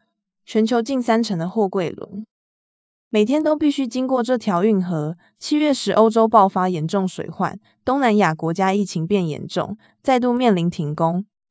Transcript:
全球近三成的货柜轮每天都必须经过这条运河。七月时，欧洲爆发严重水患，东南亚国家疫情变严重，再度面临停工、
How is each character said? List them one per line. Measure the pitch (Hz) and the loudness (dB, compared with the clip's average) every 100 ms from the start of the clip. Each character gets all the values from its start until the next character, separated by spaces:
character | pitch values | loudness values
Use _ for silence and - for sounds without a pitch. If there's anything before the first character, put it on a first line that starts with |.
| _ _ _ _ | _ _ _ _
全 | - 220 220 | -4 0 2
球 | 240 | 0
近 | 226 269 | 0 -2
三 | 240 226 | 0 0
成 | 226 170 | 0 -4
的 | 170 | -4
货 | 226 196 | -2 -2
柜 | 196 165 | -2 -6
轮 | - - 202 214 _ _ _ _ _ _ _ _ | -8 -14 -14 -16 _ _ _ _ _ _ _ _
每 | 214 214 | 0 2
天 | 294 | 2
都 | 311 302 | 0 2
必 | 302 | 0
须 | 285 254 | 0 -4
经 | 254 262 | -4 -2
过 | 254 | -2
这 | 233 247 | 0 -2
条 | 220 175 | 0 0
运 | 214 196 | 2 2
河。 | 180 160 151 170 _ _ | 0 -4 -6 -8 _ _
七 | - 294 | -2 0
月 | 302 | 2
时， | 262 202 | 0 0
欧 | 208 220 | 4 4
洲 | 226 226 | 4 4
爆 | 220 196 | 6 4
发 | 190 185 | 2 -2
严 | 175 160 | -2 -2
重 | 202 185 | -2 -2
水 | - - | -6 -10
患， | - 175 - _ _ | -6 -6 -6 _ _
东 | - 277 | -2 0
南 | 247 208 | 2 4
亚 | 175 | 2
国 | 156 165 | 0 -4
家 | 170 190 | 0 0
疫 | 202 196 | 0 -2
情 | 170 165 | -4 0
变 | 202 165 | 0 0
严 | 143 156 | -6 -6
重， | - - 208 _ _ | -6 -6 -10 _ _
再 | - 254 | 0 2
度 | 247 | 2
面 | 240 247 185 | 2 2 2
临 | 170 | 0
停 | - 147 | -2 -4
工、 | 151 165 180 208 _ _ | -2 -2 -2 -6 _ _